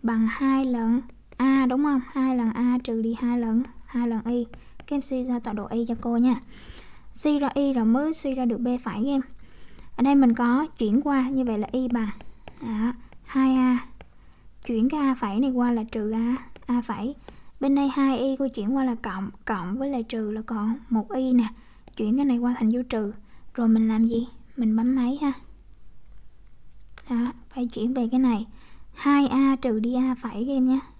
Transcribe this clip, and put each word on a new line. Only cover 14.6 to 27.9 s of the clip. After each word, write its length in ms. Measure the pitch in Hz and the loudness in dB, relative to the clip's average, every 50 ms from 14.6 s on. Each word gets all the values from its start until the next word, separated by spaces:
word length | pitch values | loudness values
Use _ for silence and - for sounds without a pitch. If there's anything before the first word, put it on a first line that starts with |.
| - | -8
Chuyển 240 | - 240 220 220 262 | -4 0 2 2 2
cái 100 | 311 302 | 2 2
A 160 | 285 269 262 | 2 2 2
phẩy 240 | 254 - 208 196 214 | 0 -2 -2 0 2
này 120 | 262 277 | 2 2
qua 200 | 254 247 240 240 | 2 2 2 2
là 120 | 240 226 220 | 2 0 -2
trừ 280 | 226 - 226 208 214 | -4 -4 -4 -2 -2
A, 240 | 220 220 226 240 247 - - - - - - | 0 0 0 0 0 -2 -4 -12 -18 -16 -6
A 160 | - 240 240 | -2 -2 -2
phẩy. 340 | 233 - 214 202 202 254 285 - - - - - - - - - | -2 -2 -6 -4 -4 -6 -6 -8 -16 -20 -20 -18 -20 -18 -8 -2
Bên 160 | 269 277 277 | 0 2 4
đây 120 | 277 277 277 | 4 2 2
hai 320 | 262 285 277 269 262 240 | 2 2 2 2 2 2
y 160 | 247 269 269 | 0 0 0
cô 120 | 262 277 262 | 0 -2 -4
chuyển 280 | - - 202 202 262 | -2 -2 -2 0 0
qua 80 | 269 269 | 2 2
là 120 | 262 233 | 0 -2
cộng, 340 | 233 - 226 185 190 196 190 - - - | -2 -4 -6 -6 -4 -6 -6 -8 -10 -6
cộng 320 | - 220 190 170 180 190 254 | -4 -4 -4 -2 -4 -4 -2
với 120 | 269 285 | -2 -2
lại 140 | 277 247 226 | -2 -4 -4
trừ 280 | 226 - 226 214 208 | -4 -4 -4 -4 -4
là 100 | 208 220 | -4 -6
còn 340 | 220 - 233 220 208 220 226 277 - - | -6 -6 -4 -2 0 -2 -2 -4 -4 -2
một 220 | 240 220 214 - | 0 0 0 0
y 220 | - 254 262 262 247 | -2 -2 0 4 4
nè. 200 | 240 226 220 - - - - - - - - - - | 4 4 2 -2 -10 -20 -20 -20 -20 -20 -20 -6 -4
Chuyển 180 | 220 214 226 | 0 0 2
cái 100 | 269 285 | 2 4
này 120 | 277 247 240 | 2 2 2
qua 180 | 240 240 247 - | 2 0 0 2
thành 100 | 226 220 | 2 2
dấu 140 | 226 247 254 | 2 2 0
trừ. 300 | 247 - 220 214 202 214 - - - - - - - - | -2 -2 -2 -2 -2 -6 -10 -16 -18 -20 -18 -16 -12 -4
Rồi 140 | - 233 226 | 0 4 6
mình 200 | 220 226 220 220 | 6 6 6 4
làm 180 | 226 220 226 | 4 4 4
gì? 220 | 226 233 233 240 247 - - - - - - | 4 2 0 -2 -4 -10 -18 -18 -16 -6 -2
Mình 180 | 240 220 214 | 0 2 2
bấm 200 | 220 226 247 262 | 2 2 2 2
máy 220 | 262 247 240 269 285 | 2 2 0 0 0
ha. 100 | 302 285 262 - - - - - - - - - - - - - - - - - - - - - - - - - - - - - - - - - - - | 0 0 -2 -2 -8 -18 -20 -20 -20 -20 -20 -18 -18 -16 -14 -14 -16 -14 -16 -16 -16 -16 -18 -18 -20 -20 -20 -18 -18 -18 -16 -16 -16 -16 -18 -18 -8 -4
Đó, 220 | 254 233 240 247 - - - - | -2 -2 -2 -2 -4 -10 -18 -14
phải 180 | - 262 247 240 | -8 -6 -6 -6
chuyển 260 | - 240 214 240 | -4 -4 -2 -2